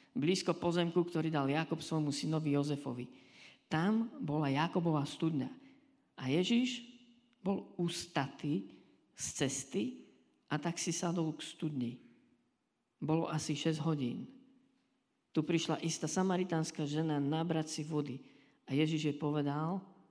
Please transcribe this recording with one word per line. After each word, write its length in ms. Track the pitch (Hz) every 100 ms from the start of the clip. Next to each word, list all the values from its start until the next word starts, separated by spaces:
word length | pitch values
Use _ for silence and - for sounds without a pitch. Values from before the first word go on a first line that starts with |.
| - -
blízko 400 | 147 190 - 165
pozemku, 400 | 175 170 170 175
ktorý 320 | 170 160 156
dal 160 | 156 135
Jakob 320 | 147 156 156
svojmu 280 | - 160 147
synovi 480 | 143 156 156 156 143
Jozefovi. 480 | 143 143 135 123 120 - - - - - -
Tam 400 | 156 185 220 226 294
bola 320 | 160 151 139
Jakobova 560 | 135 165 185 170 151 143
studňa. 440 | - 165 151 123 - - - _ _ _ -
A 80 | 127
Ježiš 560 | 151 185 233 254 - - - - - _ _
bol 320 | 190 196 - -
ustatý 920 | 170 - - 156 131 - 147 180 - - - _ _
z 120 | - - - -
cesty 380 | - - 190 247 - - - _ _ -
a 80 | 151
tak 200 | 165 165
si 120 | -
sadol 440 | 165 175 175 160 151
k 80 | -
studni. 460 | - 156 143 120 135 - - _ _ _ _ _ _ _ -
Bolo 240 | 151 160 165
asi 320 | 156 - 147
šesť 240 | 165 156
hodín. 480 | 156 147 123 123 - - - _ _ _ _ _ _ _ _
Tu 80 | -
prišla 400 | 147 170 165 151
istá 240 | 165 - 151
samaritánska 800 | - 190 180 185 165 165 - 143
žena 320 | 151 160 147
nabrať 500 | 143 160 165 160 156
si 100 | -
vody 400 | 151 151 139 131 - - - _ -
a 80 | 139
Ježiš 320 | 156 156 151
jej 80 | 143
povedal 640 | 147 147 143 143 160 190 - - -